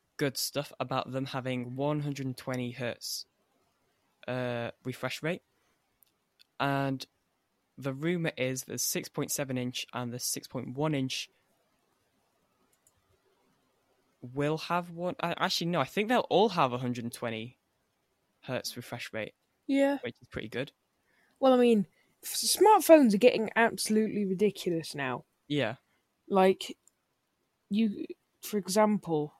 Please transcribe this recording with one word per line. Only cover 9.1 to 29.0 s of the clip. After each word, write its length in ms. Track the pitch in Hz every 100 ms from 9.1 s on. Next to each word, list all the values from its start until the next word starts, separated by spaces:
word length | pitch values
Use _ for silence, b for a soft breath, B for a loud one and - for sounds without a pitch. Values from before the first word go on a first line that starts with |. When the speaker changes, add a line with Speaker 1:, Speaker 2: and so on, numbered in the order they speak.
| - 143
Speaker 1:
seven 260 | - 139 127
inch 280 | 123 - -
and 180 | 120 123
the 60 | 123
six 280 | - 143 -
point 280 | 131 120 127
one 160 | 156 147
inch 340 | 131 - - _ _ _ _ _ _ _ _ _ _ _ _ _ _ _ _ _ _ _ _ _ _ _ _ _ _ _ _ _
will 360 | 123 131 147 156
have 340 | - 175 175
one. 240 | 170 180 -
I, 140 | 170 -
actually, 300 | 185 - 170
no, 120 | 170
I 60 | 131
think 240 | - 214
they'll 100 | 247 -
all 200 | 165 220
have 240 | 175 135
a 40 | 123
hundred 340 | 127 123 117
twenty 440 | - 117 113 117 - _ _ _ _ _ _ _ _
hertz 340 | - 127 - 123
refresh 360 | - 120 -
rate. 200 | 110 107 - _ _ -
Speaker 2:
Yeah. 300 | 277 277 277
Speaker 1:
Which 120 | 240 -
is 60 | -
pretty 200 | - 110
good. 220 | 113 139 _ _ _ _ _ _ -
Speaker 2:
Well, 140 | 262
I 40 | 254
mean, 300 | 240 220 185 _ _ _
f-, 60 | -
smartphones 800 | - - - 403 427 302 320 254
are 60 | 190
getting 300 | 247 - 214 -
absolutely 680 | 226 196 - 214 220 202 196
ridiculous 680 | 185 208 - 190 165 151
now. 320 | 147 131 123 - _ -
Speaker 1:
Yeah. 280 | 147 117 127 _ _ _ _ -
Speaker 2:
Like, 480 | 190 190 190 - - _ _ _ _ _ _ _ _ -
you, 360 | 202 220 - - - _ _
for 140 | - 208
example, 760 | 190 196 214 208